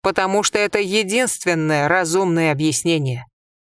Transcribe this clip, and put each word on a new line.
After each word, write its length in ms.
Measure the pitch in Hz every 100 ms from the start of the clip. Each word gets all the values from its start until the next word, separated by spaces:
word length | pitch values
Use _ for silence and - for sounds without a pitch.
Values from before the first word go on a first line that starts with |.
потому 400 | 196 196 190 202
что 160 | 196 208
это 220 | 208 208
единственное 1080 | 190 214 190 233 247 - 180 165 156 151 147
разумное 640 | 185 165 185 185 165 160
объяснение". 760 | 143 156 139 170 160 135 123 - _ _ _ _